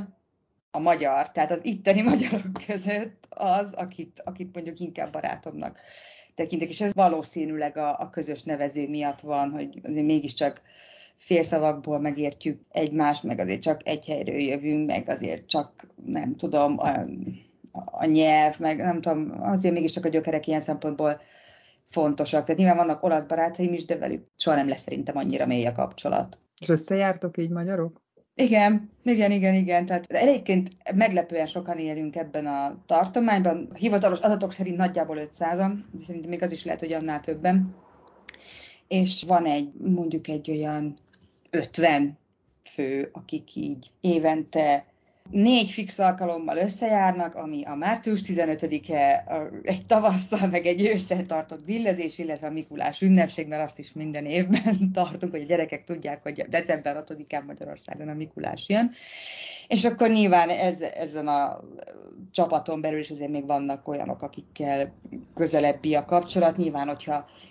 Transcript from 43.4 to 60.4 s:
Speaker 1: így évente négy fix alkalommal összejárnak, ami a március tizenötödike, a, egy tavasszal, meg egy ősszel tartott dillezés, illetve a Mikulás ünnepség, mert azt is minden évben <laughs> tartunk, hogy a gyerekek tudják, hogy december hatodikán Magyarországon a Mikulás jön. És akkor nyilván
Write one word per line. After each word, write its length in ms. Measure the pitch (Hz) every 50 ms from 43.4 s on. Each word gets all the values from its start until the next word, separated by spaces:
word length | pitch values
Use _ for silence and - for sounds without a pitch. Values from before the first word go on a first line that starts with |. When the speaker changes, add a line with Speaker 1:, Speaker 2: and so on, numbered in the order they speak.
| - - -
Speaker 1:
így 340 | 151 151 143 143 127 - - _ _
évente 920 | - 185 170 160 156 160 156 156 156 - - 160 151 147 143 143 - _ _ _ _ _ _ _ - 185
négy 400 | 185 202 208 240 254 240 202 190
fix 280 | - 226 196 185 - -
alkalommal 580 | 190 185 180 185 185 175 170 165 165 151 156
összejárnak, 800 | 165 185 202 185 - 247 220 214 202 190 185 180 180 170 165 -
ami 300 | - 160 156 151 143 143
a 100 | 151 143
március 480 | 143 165 196 233 226 - 226 214 190 190
tizenötödike, 1000 | - 180 170 165 160 156 156 170 160 151 147 - - 160 147 139 139 139 139 -
a, 240 | - - 156 151 - - - -
egy 240 | - 190 190 -
tavasszal, 640 | - 226 214 208 208 190 185 - - 214 196 190 185
meg 180 | 185 175 170
egy 160 | 175 175 180 202
ősszel 440 | 226 214 185 - - 180 180 165
tartott 380 | - 160 156 156 - 160 156 147
dillezés, 540 | 175 220 226 233 202 180 180 165 156 - -
illetve 280 | 170 160 151 147 156
a 40 | 151
Mikulás 500 | 156 156 156 - 147 147 - 143 143 -
ünnepség, 480 | 190 190 190 185 165 - - - 156 147
mert 140 | 151 151 156
azt 160 | 147 - -
is 140 | 143 - -
minden 320 | 156 156 156 147 147 147
évben 640 | 143 156 175 180 180 214 240 202 226 202 185 196 185
<laughs> 20 | 185
tartunk, 400 | 185 180 - - - 185 175 175
hogy 80 | 151
a 60 | 147
gyerekek 380 | 147 175 170 160 160 151 139 -
tudják, 380 | - - 156 147 147 147 - -
hogy 240 | 147 143 - - -
december 460 | 156 170 170 170 160 151 147 147 143
hatodikán 500 | 151 156 - 156 147 147 - 156 143 139
Magyarországon 640 | 143 143 143 - 147 147 - - - 151 147 151 151
a 60 | 151
Mikulás 540 | 151 160 156 - 151 - - 156 160 - -
jön. 220 | 196 220 240 240 - - - - - - - - - - - - - - - -
És 160 | - 190 214
akkor 260 | 240 233 - 240 226
nyilván 380 | 220 214 208 190 180 175